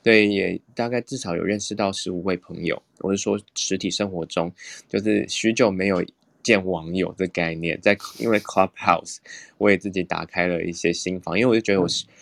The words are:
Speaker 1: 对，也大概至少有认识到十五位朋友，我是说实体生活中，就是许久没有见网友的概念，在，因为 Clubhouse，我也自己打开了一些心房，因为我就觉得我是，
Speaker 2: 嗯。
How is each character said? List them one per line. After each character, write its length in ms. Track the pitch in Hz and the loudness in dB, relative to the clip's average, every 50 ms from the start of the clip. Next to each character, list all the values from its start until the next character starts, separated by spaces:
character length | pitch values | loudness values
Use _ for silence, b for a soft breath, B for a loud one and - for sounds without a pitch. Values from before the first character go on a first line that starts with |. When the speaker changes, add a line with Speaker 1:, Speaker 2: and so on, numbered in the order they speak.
| B | B
Speaker 1:
对， 240 | 117 113 110 107 | 6 6 6 6
也 320 | 104 101 98 92 90 90 90 - _ 117 | 6 4 2 0 0 -2 -4 -8 _ -6
大 140 | - 117 120 | -4 -4 -2
概 100 | 123 120 120 | -2 -4 -4
至 160 | - 139 131 | -4 -8 -8
少 180 | - 95 85 | -6 -4 -2
有 60 | 85 85 | -2 0
认 180 | 90 104 104 | -2 -2 -2
识 140 | - - 104 | -4 -4 -4
到 180 | 104 107 98 95 | -2 -2 -2 -2
十 180 | - - 92 | -4 -6 -6
五 120 | 90 87 85 | -6 -4 -2
位 140 | 95 92 85 | -2 -2 -4
朋 260 | - - 87 85 85 | -4 -8 -10 -6 -4
友， 180 | 82 - - - _ _ - | -4 -4 -4 -6 _ _ -6
我 140 | - 95 98 | -4 -2 -2
是 80 | 98 - | 0 0
说 160 | 107 101 104 - _ - | 0 -2 -2 -4 _ -8
实 220 | - - - 95 | -6 -4 -2 -2
体 140 | 95 - 92 | -2 -2 -2
生 200 | - - 104 98 | -2 -2 -4 -4
活 140 | 95 85 80 | -4 -6 -6
中， 260 | 78 - 87 85 85 85 B B B B B B B | -4 -2 -2 -2 -2 -4 B B B B B B B
就 100 | - 104 | -4 -2
是 300 | 101 107 107 101 - - | 2 2 2 2 2 -2
许 240 | - - - 110 113 | -2 0 0 2 2
久 180 | - 127 107 | 4 4 2
没 160 | 95 92 92 101 | 2 2 0 0
有 140 | 95 90 90 - - _ _ _ _ _ - | 0 0 0 -4 -8 _ _ _ _ _ 2
见 220 | - 113 98 92 | 4 4 4 4
网 280 | 92 92 82 80 82 87 | 2 -2 -2 -2 -2 -2
友 180 | 95 90 82 - | -2 -2 -2 -2
的 140 | - 95 87 | -4 -4 -4
概 240 | - - 85 82 82 | -2 -2 -2 -2 -2
念， 260 | 80 82 85 78 - - | -4 -2 -4 -2 0 2
在， 140 | 104 101 104 - - - - | 2 2 2 -2 -10 -10 -4
因 120 | 113 117 | 0 2
为 100 | 110 104 | 2 2
Clubhouse， 800 | - - - 98 95 92 - - - 98 87 80 - - - - - B B B B B B B | 0 0 2 2 2 2 0 -2 2 2 2 2 2 -6 -14 -16 -16 B B B B B B B
我 120 | 101 104 | 2 4
也 60 | 98 | 4
自 140 | 90 - 101 | 4 2 -2
己 120 | 92 98 90 | -2 -2 -2
打 220 | - 87 82 82 | -2 -4 -6 -6
开 220 | 82 - 92 87 | -4 -2 0 0
了 180 | 90 87 85 85 | 0 0 -2 -2
一 80 | 87 85 | -4 -4
些 180 | - - 87 | -2 0 0
心 300 | 87 - - 92 92 92 | 0 0 -2 -4 -4 -4
房， 180 | - 82 80 98 | -4 -4 0 2
因 60 | 120 | 2
为 60 | 127 | 4
我 40 | 113 | 4
就 60 | 113 | 2
觉 140 | 110 - 101 | 2 2 2
得 80 | 95 87 | 2 2
我 40 | |
是， 200 | 82 - - - | 0 -2 -4 -8
Speaker 2:
嗯。 20 | b b b | b b b